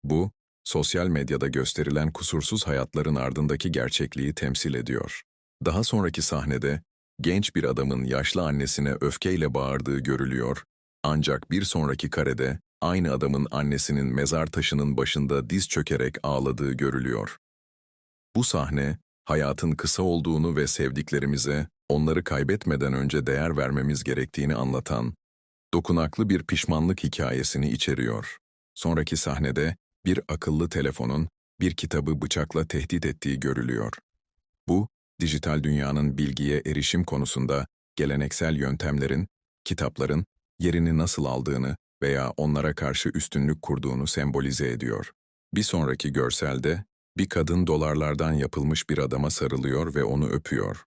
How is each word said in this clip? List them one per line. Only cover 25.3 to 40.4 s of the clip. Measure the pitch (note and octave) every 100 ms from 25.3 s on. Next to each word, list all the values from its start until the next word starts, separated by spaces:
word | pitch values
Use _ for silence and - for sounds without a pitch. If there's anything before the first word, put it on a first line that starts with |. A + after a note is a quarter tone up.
| _ _ _ _
dokunaklı | A2 - E2+ D#2+ - A2
bir | G2
pişmanlık | - D#2+ - D#2 E2+ F#2+
hikayesini | D2 - C#2+ B1+ C2 C2+ C#2+
içeriyor. | - - B1+ A#1 A1 - - _ _ _
Sonraki | - E2 D#2+ D#2 D2+
sahnede, | - C#2+ C#2+ C2 D#2 - _ _ F#2
bir | F2+ -
akıllı | D2+ - D2+ E2+
telefonun, | - C#2 C#2 B1 C#2+ D#2+ _ _ _
bir | F#2
kitabı | D#2 D#2 D#2+ C#2+ D2
bıçakla | - - D2 D#2+ D#2+
tehdit | - C2+ F2 D#2+
ettiği | - - C2+
görülüyor. | C2+ A#1+ A#1+ A#1 A1 - _ _ _ _ _ _ -
Bu, | F2+ G#2+ _ _ _
dijital | E2+ D2 D2+ D2+
dünyanın | D2 D2 C#2 D2 D2 C2+
bilgiye | C#2+ C#2 C#2+ D2 -
erişim | D2+ C#2+ F2
konusunda | F2 C#2+ C#2 C2 C2 C#2 C#2 _ _ -
geleneksel | C#2+ C#2+ C#2+ - D#2+ D#2
yöntemlerin, | C2+ C2+ D#2 C#2+ C#2 C2+ F#2+ _ _ _
kitapların | - D#2+ C2+ - C2+ D2 G2 _